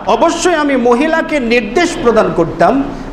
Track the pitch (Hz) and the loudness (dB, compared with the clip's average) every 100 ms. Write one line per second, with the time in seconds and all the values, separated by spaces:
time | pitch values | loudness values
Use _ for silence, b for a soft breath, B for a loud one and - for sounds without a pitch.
0 | - - 330 - 370 320 285 262 240 240 | -2 2 2 0 0 0 0 0 2 2
1 | 320 320 - 302 226 240 208 - 330 - | 2 0 -2 -2 0 0 0 0 0 0
2 | 240 220 185 170 160 - 175 269 - B | 0 2 2 0 -2 2 2 2 -2 B
3 | B | B